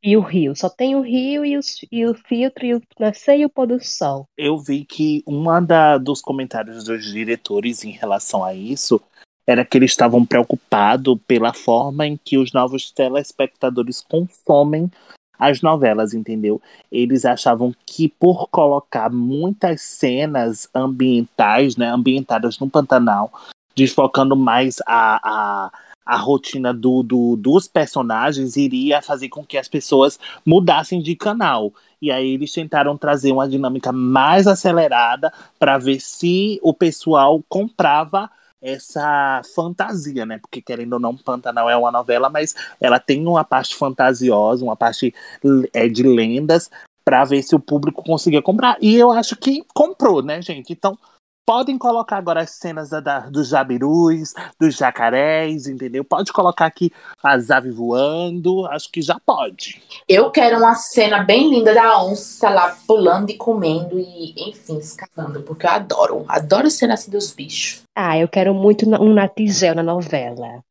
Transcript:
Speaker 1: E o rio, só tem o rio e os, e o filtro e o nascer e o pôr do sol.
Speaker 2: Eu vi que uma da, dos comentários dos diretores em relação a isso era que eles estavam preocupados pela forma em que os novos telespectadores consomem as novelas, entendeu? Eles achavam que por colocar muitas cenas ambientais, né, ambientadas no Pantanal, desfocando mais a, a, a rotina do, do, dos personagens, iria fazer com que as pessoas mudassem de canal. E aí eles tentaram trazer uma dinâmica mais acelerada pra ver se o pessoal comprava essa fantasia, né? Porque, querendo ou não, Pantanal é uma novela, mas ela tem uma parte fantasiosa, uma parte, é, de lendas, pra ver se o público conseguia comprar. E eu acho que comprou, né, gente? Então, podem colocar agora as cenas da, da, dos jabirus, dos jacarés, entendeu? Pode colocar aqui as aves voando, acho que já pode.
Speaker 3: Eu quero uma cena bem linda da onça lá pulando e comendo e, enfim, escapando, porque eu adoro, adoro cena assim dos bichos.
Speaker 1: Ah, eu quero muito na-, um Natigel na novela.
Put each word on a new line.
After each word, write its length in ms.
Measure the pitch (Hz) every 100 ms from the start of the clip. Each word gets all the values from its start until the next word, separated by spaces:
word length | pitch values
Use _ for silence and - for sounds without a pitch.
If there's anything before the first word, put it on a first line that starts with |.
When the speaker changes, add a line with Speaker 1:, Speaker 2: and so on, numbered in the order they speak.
Speaker 1:
E 140 | 208 214
o 40 |
rio, 360 | 170 175 147 143
só 120 | 185
tem 280 | _ 254 269
o 60 |
rio 420 | 254 254 254 294
e 120 | 294 285
os, 200 | 277 - -
e 120 | 233 233
o 80 |
filtro 500 | 233 _ 240 262 -
e 100 | 254
o 80 | 240 - _
nascer 400 | 214 208 - 285
e 60 |
o 60 | 294
pôr 160 | - 254
do 120 | 247
sol. 460 | - - 151 135 143 -
Speaker 2:
Eu 220 | 147 156
vi 260 | 139 143
que 380 | 143 - 156 151 151
uma 340 | 143 165 170
da, 360 | 175 165 151 143
dos 240 | 131 143
comentários 640 | - 135 131 117 110 113
dos 220 | 110 113
diretores 800 | 107 104 110 117 - 104 113 117
em 60 | 110
relação 520 | 196 - 202 - 208
a 100 | 92
isso 480 | 95 104 139 - - _ _ _ _ -
era 180 | 123
que 140 | - 135
eles 140 | 127
estavam 340 | - 120 120 120
preocupados 920 | 123 120 127 _ 107 104 127 131 120
pela 280 | _ 120 117
forma 520 | 117 - 117 135 143 151
em 100 | 147
que 200 | - 135
os 160 | 127
novos 380 | 131 127 131 -
telespectadores 1080 | - 131 135 143 - 135 _ 127 123 120 123
consomem 920 | - 160 180 _ - 147 147 156 175 _ _ - _ _
as 220 | 127 139
novelas, 500 | 165 156 127 107 110
entendeu? 480 | 113 107 110 107 107 _ _ _
Eles 320 | 123 123 131
achavam 500 | 127 123 - 117 123 120 -
que 220 | - 160
por 400 | _ 175 180 -
colocar 600 | - 147 143 - 127 110
muitas 680 | 123 120 139 175 202 185 156
cenas 880 | - - 139 123 156 139 117 110 -
ambientais, 1000 | 127 131 131 131 120 117 - 107 110 139 120
né, 120 | 120
ambientadas 680 | 120 123 135 131 113 117 -
no 100 | 139
Pantanal, 640 | 156 139 131 117 101 107 - - - _
desfocando 640 | - 131 - 135 139 135 135
mais 400 | 127 117 131 123 -
a, 320 | 117 110 110
a, 500 | 101 107 104 101 95 - - -
a 120 | - 120
rotina 580 | 113 139 - 135 127
do, 280 | 123 120 127
do, 340 | 120 123 120 117
dos 300 | 107 165 -
personagens, 920 | - 147 - 120 110 131 143 131 123
iria 420 | 139 127 139 147
fazer 300 | - 143 131
com 120 | -
que 140 | - 143
as 100 | -
pessoas 540 | 156 - 139 139 - - -
mudassem 560 | - 170 175 151 151 180
de 160 | 156 165
canal. 560 | 208 220 190 123 104 _ _ _
E 80 | 147
aí 220 | 131 131
eles 180 | 135 143
tentaram 460 | - 156 156 143 147
trazer 340 | 147 147 135
uma 160 | 131 135
dinâmica 440 | 135 135 131 131
mais 540 | 127 127 131 139 180 196
acelerada 840 | 190 185 170 156 123 117 127 156 - - _
pra 200 | 139 135
ver 220 | 127 135
se 600 | - - 175 180 208 208
o 120 | 165
pessoal 680 | 156 175 151 - 156 139 156 -
comprava 840 | 190 214 - 160 147 156 196 214 _ _ _
essa 800 | 131 135 - 156 147 143 139 135 -
fantasia, 720 | - 170 175 196 208 147 135 110
né? 120 | 110
Porque, 220 | - 131
querendo 340 | - 120 120
ou 60 | 120
não, 160 | 120 127
Pantanal 540 | - 123 123 120 117
é 60 | 120
uma 140 | 120
novela, 380 | 120 123 120 135
mas 260 | 151 156 - - -
ela 180 | 127 123
tem 280 | - 139 165
uma 180 | 170
parte 300 | 156 131 127
fantasiosa, 880 | - 139 131 131 123 123 104 107 123
uma 120 | 123 107
parte, 380 | 117 113 127 - - - 143 135 127
é, 160 | 117 117
de 140 | 113
lendas, 680 | 127 120 113 120 151 165 - - - _
pra 200 | - 131
ver 180 | 135 139
se 120 | 135
o 60 | 156
público 440 | - 147 143 -
conseguia 380 | - 160 - 147
comprar. 340 | 139 208 247 247
E 140 | 214
eu 160 | 226 240
acho 240 | 226 226 -
que 280 | - 277 -
comprou, 480 | - 311 381 262 170
né, 200 | 135 156
gente? 300 | 175 151 127
Então, 260 | 170 196 214 _ _ _ _ -
podem 260 | 226 262 262
colocar 400 | 247 233 226 202
agora 260 | 175 165
as 80 | 165
cenas 400 | - 180 156 151
da, 100 | 156
da, 180 | 147 139 123
dos 200 | 139 135
jabirus, 840 | 143 131 123 135 160 170 160 156 - - _
dos 200 | 160 135
jacarés, 880 | 131 - 117 123 147 156 160 156 131
entendeu? 380 | 131 127 127
Pode 280 | 139 - 202
colocar 340 | - 180 - 160
aqui 260 | - 175 _ - -
as 300 | 143 135 117
aves 240 | 135 127
voando, 920 | 113 120 120 139 160 175 175 170 185 180
acho 220 | 143 -
que 100 | -
já 160 | 151 165
pode. 640 | - 254 120 95 - - _ - _
Speaker 3:
Eu 220 | 190 233
quero 280 | - 240 226
uma 180 | 226 233
cena 480 | - - 214 208
bem 260 | 196 220 311
linda 240 | 254 220
da 300 | 220 226 214
onça 440 | 185 208 - - 214
lá 280 | 196 175 - -
pulando 440 | 220 175 180 202
e 60 | 208
comendo 600 | - 220 165 160 170 185
e, 340 | 180 175 165 156 180
enfim, 300 | 214 - 156
escapando, 640 | 151 - 190 - 151 143
porque 240 | 143 160 175
eu 40 |
adoro, 540 | - 190 - - - -
adoro 420 | - 151 196 294
cena 240 | - 240
assim 160 | 214 -
dos 220 | 202 -
bichos. 500 | - 143 - - - _ -
Speaker 1:
Ah, 200 | 180 160
eu 120 | 165
quero 260 | - 185
muito 340 | 196 196 214 220
na-, 120 | 220
um 120 | 214
Natigel 600 | 214 196 - 214 185 185
na 80 | 165
novela. 800 | 165 175 165 147 120 120 117 120 _